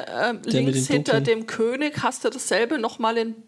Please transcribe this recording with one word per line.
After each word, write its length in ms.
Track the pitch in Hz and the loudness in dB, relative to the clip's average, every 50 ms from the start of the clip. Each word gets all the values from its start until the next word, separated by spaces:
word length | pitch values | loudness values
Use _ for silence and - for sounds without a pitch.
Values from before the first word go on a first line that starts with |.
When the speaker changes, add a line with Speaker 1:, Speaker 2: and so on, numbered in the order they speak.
| - - | -2 -4
Speaker 1:
ähm, 340 | - 120 165 240 233 - - | -4 0 0 0 0 -2 -4
Speaker 2:
Der 200 | - - 131 131 | 0 2 2 2
mit 120 | 135 131 | 2 2
Speaker 1:
links 120 | 131 127 - | 0 0 2
Speaker 2:
den 80 | - | 2
Speaker 1:
hinter 200 | 143 147 - 240 - | 2 2 2 2 2
Speaker 2:
dunklen 200 | 139 233 226 226 | 4 2 2 0
Speaker 1:
dem 60 | 226 | 0
König, 560 | 226 - - 220 233 247 269 302 294 294 - - | -6 -2 -2 0 0 0 0 -2 -2 -2 -2 -2
hast 220 | 226 - - - | -2 -2 0 -4
du 60 | 226 | -4
dasselbe 480 | 233 262 - - 190 190 233 233 320 277 | -4 -2 -2 0 2 2 2 2 0 -2
nochmal 380 | 220 226 - - 226 220 226 233 | -2 -4 -4 0 0 0 2 2
in 160 | 226 226 220 - - | -2 -2 -4 -10 -14